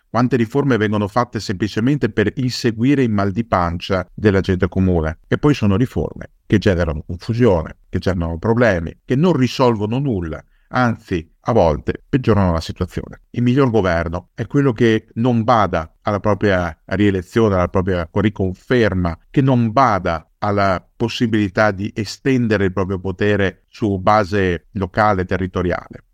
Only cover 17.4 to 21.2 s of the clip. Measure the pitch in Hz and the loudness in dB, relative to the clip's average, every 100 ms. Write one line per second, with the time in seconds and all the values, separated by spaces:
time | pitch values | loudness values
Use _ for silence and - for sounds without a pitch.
17.4 | 110 95 87 98 92 90 85 101 107 - | 2 2 2 0 0 -2 -2 0 -2 0
18.4 | 95 92 _ 127 107 92 87 78 _ 147 | -6 -6 _ 2 2 0 -2 -6 _ 0
19.4 | 135 123 113 117 127 98 90 80 - _ | 2 2 2 2 2 2 -2 -4 -8 _
20.4 | 104 101 98 87 - _ 117 - | -2 0 0 -2 -6 _ -4 0